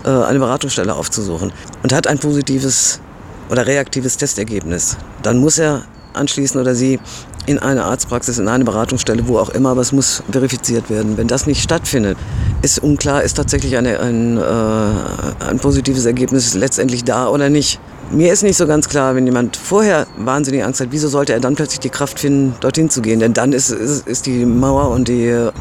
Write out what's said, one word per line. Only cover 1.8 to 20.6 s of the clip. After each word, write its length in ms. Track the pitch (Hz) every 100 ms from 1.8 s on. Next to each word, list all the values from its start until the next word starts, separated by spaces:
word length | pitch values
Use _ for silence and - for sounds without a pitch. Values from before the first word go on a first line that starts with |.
und 100 | 131
hat 140 | 135 -
ein 120 | 139
positives 800 | 147 143 135 135 135 123 - - - - - - -
oder 160 | 120 120
reaktives 500 | 139 131 139 127 -
Testergebnis, 800 | 143 - 110 104 80 87 - - - -
dann 160 | 107 123
muss 200 | 147 156
er 240 | 156 143 - - -
anschließen 460 | - 143 - 135 135
oder 140 | 127
sie 240 | 120 131 131 - - - -
in 160 | - 143
eine 240 | 131 131
Arztpraxis, 540 | 87 127 - 120 131 117
in 100 | 101
eine 160 | 123
Beratungsstelle, 640 | 123 104 120 127 - 113 120
wo 100 | 113
auch 120 | 98
immer, 180 | 101 135
aber 140 | 127
es 100 | 123
muss 300 | 139 127 - -
verifiziert 640 | 127 127 123 - 117 -
werden. 260 | 107 107 107
Wenn 120 | 117
das 180 | 135 -
nicht 160 | 139
stattfindet, 540 | - 165 - 131 104 92 - - - -
ist 180 | 139 -
unklar, 420 | 147 143 147 143
ist 120 | -
tatsächlich 420 | - 143 143 135 131
eine, 240 | 123 107
ein, 380 | 120 117 117 117
äh, 20 | 67 113 110 110 107 107 - - 73 - -
ein 120 | 107
positives 460 | 143 135 131 131 117
Ergebnis 480 | 120 123 135 120
letztendlich 500 | 95 131 - 131 120
da 240 | 120 113 123
oder 220 | 135 139
nicht. 280 | 147 139 - - - -
Mir 220 | - 170
ist 100 | 190
nicht 140 | 202 185
so 120 | 165
ganz 200 | 151 139
klar, 280 | 147 131 131
wenn 100 | 127
jemand 300 | 123 120 -
vorher 500 | - 196 214 165 - -
wahnsinnige 480 | 113 135 139 135